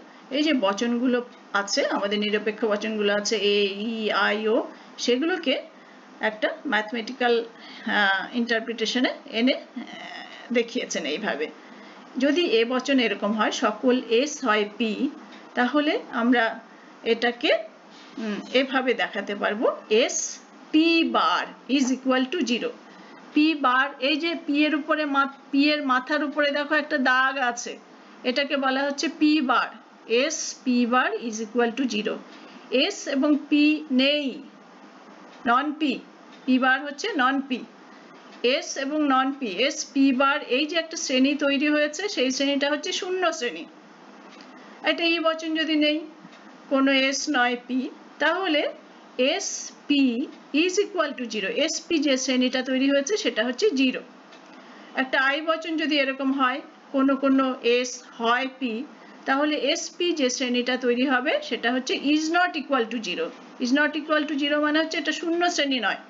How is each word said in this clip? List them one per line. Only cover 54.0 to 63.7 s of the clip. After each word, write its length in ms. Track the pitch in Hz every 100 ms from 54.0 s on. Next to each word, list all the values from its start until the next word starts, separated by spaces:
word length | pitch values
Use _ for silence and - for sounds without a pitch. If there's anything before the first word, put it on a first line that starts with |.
| - - - - - - - - -
একটা 260 | 254 262 294
আই 200 | 269 294
বচন 360 | 320 320 330 320
যদি 220 | 311 294
এরকম 320 | 269 269 269
হয়, 300 | 277 254 233 - - -
কোনো 240 | 269 269
কোনো 400 | 269 277 269 262 254
এস 400 | 233 247 254 - - -
হয় 300 | 226 247 262 -
পি, 240 | 254 220 294 - - -
তাহলে 300 | - 269 302
এস 360 | 302 262 330 - -
পি 140 | 349
যে 180 | 320 254
শ্রেণীটা 480 | 247 254 247 240 254
তৈরি 280 | 254 240 277
হবে 320 | 247 269 587
সেটা 280 | - 233 233
হচ্ছে 220 | 254 254
is 300 | 381 277 302 311
not 220 | 349 359 330
equal 280 | 254 262 220
to 120 | 233
zero। 260 | 185 165 165 - - -
Is 100 | 247